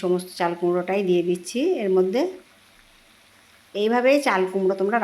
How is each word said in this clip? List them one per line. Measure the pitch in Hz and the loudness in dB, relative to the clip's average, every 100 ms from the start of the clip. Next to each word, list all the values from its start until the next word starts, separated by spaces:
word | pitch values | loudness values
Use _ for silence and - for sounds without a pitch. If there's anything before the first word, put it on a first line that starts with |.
সমস্ত | 185 180 180 - | 0 0 -2 -4
চাল | 170 170 | -4 -2
কুমড়োটাই | 175 175 180 196 190 | 0 0 0 -2 2
দিয়ে | 175 170 | 2 0
দিচ্ছি | 180 - 233 330 330 | -4 -4 -4 -2 -2
এর | 202 185 | 0 2
মধ্যে। | 185 226 359 - - _ _ _ _ _ _ _ _ _ _ - _ | 2 0 -2 -6 -18 _ _ _ _ _ _ _ _ _ _ -20 _
এইভাবেই | 202 214 240 254 285 269 | -4 0 2 4 4 2
চাল | 190 185 | 0 0
কুমড়ো | 196 190 190 | 0 0 0
তোমরা | 196 233 | 0 0